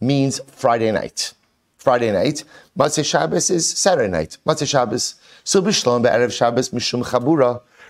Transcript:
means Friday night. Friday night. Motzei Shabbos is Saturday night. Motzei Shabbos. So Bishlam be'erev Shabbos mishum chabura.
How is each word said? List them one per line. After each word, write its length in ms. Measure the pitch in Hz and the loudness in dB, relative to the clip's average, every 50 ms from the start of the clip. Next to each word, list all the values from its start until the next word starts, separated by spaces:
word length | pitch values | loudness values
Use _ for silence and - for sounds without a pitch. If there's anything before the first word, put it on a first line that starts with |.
means 400 | 110 131 139 139 135 135 - - - | -2 0 2 2 0 0 -2 -6 -10
Friday 460 | - - - - 120 120 117 113 110 | -14 -8 -2 0 2 2 2 0 0
night. 400 | 104 - - - - - - - - _ _ _ _ _ _ _ _ _ | -2 -2 -4 -6 -8 -8 -10 -10 -10 _ _ _ _ _ _ _ _ _
Friday 340 | - 139 123 123 117 110 | 0 2 2 2 2 2
night. 320 | 101 87 101 143 - - - - - - - _ - - | 0 2 0 0 -2 -4 -10 -16 -20 -20 -20 _ -2 0
Motzei 260 | 139 151 - 156 143 | 0 0 0 -2 -2
Shabbos 460 | - - 147 160 160 - 175 - - | 0 0 0 0 0 -2 -2 -2 0
is 180 | 185 165 160 - | -2 -2 -2 -2
Saturday 400 | - - - 196 180 143 113 95 | -2 0 0 2 2 2 0 0
night. 300 | 87 80 78 - - - - | 0 -2 -4 -4 -8 -8 -4
Motzei 220 | 147 156 147 147 - | -4 -2 -2 -2 0
Shabbos. 480 | 143 131 123 107 123 120 - - - _ _ - - - | 0 0 0 0 -2 -4 -4 -6 -8 _ _ -20 -20 -14
So 180 | - - - 196 | -4 0 0 2
Bishlam 440 | 180 214 180 - - 123 123 120 117 | 2 2 0 0 2 2 2 2 2
be'erev 260 | 117 110 117 123 113 | 2 4 2 2 0
Shabbos 380 | - - 127 120 120 127 123 - | 0 0 0 2 2 0 -2 -2
mishum 340 | 117 120 - - - 123 | -4 -6 -4 -4 -4 -4
chabura. 600 | 123 - - 120 120 143 165 147 127 123 123 120 _ _ _ - - | -4 -2 -2 0 2 2 2 4 2 2 0 -4 _ _ _ -20 -18